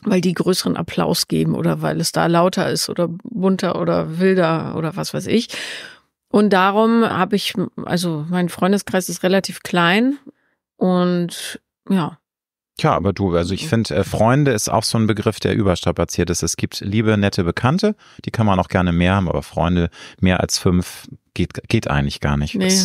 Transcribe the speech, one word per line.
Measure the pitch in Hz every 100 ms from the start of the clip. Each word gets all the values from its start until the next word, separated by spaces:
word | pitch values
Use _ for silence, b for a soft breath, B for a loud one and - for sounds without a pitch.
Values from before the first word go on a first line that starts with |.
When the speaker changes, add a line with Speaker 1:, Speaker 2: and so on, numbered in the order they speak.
Speaker 1:
weil | 208 185
die | 180
größeren | 170 - 180 - -
Applaus | 165 - 156 170 -
geben | 160 160
oder | - 170 156
weil | 156 160
es | 165
da | 160 165
lauter | 170 180 185 147
ist | - -
oder | - 170
bunter | 170 - - 190 185 180 -
oder | 170 170 160 165
wilder | 190 185 165 160 151 -
oder | 160 185
was | 151
weiß | 151 185
ich. | 220 240 B B B B B B _ _
Und | 208 208
darum | 190 196 202 226 233 220
habe | 156 185 202
ich, | - - - - -
also | 170 175 156 160
mein | 180 175
Freundeskreis | - 180 202 - 185 180
ist | 175
relativ | 180 190 190 -
klein | - 180 170 202 262 285 - - _ _ _ _
und | 185 180 180 175 175 - - - _ _ -
ja. | 190 147 165 _ _ _ _ _ -
Speaker 2:
Tja, | 156
aber | 98 95
du, | 95 98 85
also | 87 95
ich |
Speaker 1:
Mhm. | 160
Speaker 2:
find, | 113 107
äh, | 98
Freunde | - - 110 139 139
ist | 110 -
auch | 110
so | - 117
ein | 110
Begriff, | 104 - -
der | 95 107
überstrapaziert | 98 85 90 85 85 - 87
ist. | 85
Es | 85 -
gibt | - -
liebe, | 101 110 110 104
nette | 101 -
Bekannte, | 85 - 123 180 214 - B B
die | -
kann | - 107
man | 92
auch | -
gerne | 95 90
mehr | 85 87 98
haben, | 87
aber | -
Freunde | - - 82 87 85 B B B
mehr | 92 90
als | - -
fünf | 98 90 - - - - _
geht, | - 87 - -
geht | 113 -
eigentlich | 71 69 -
gar | 71 71
nicht. | 76
Speaker 1:
Nee. | 190 190
Speaker 2:
Das | 190